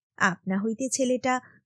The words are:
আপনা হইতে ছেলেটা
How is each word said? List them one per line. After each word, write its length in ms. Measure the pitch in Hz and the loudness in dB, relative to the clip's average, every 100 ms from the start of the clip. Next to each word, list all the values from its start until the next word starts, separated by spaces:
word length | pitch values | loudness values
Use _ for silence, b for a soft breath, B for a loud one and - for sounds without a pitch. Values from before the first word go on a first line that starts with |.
| _ - | _ 0
আপনা 400 | 196 180 - 190 | 0 0 -4 -4
হইতে 300 | 214 220 262 | -2 -4 -4
ছেলেটা 520 | - 254 247 254 254 b b | -2 0 0 0 -2 b b